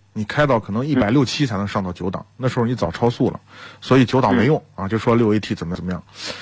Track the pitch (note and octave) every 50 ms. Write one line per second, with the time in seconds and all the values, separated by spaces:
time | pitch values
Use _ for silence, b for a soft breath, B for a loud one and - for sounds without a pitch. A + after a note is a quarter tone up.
0 | _ _ _ A2 G#2+ - - D3 D3 C#3 C3 A2 - - G2 A2+ C3+ D#3 D3 B2+
1 | A2+ G2+ B2 C#3+ A#2+ G#2+ - - D3 A#2+ G#2+ F#2+ G2+ G2 - G#2+ F#2+ F2+ E2+ -
2 | F2+ G2 F2+ E2 - - _ - B2+ B2+ - B2+ A#2 A#2 B2+ A2+ - E2 E2 -
3 | A#2+ A#2+ A#2+ - C3+ F#2+ - - - B B B B B B B - - - C#3+
4 | B2 - - C3 B2+ G#2+ - - G2+ C3+ D#3 - - - _ - G2 G2 A2 A2
5 | - B2 A#2 A#2 A#2+ G#2+ G#2 G#2+ G2 - G#2+ - E2+ E2 F2+ E2+ E2+ F2+ F2+ E2+
6 | - B B B B B B B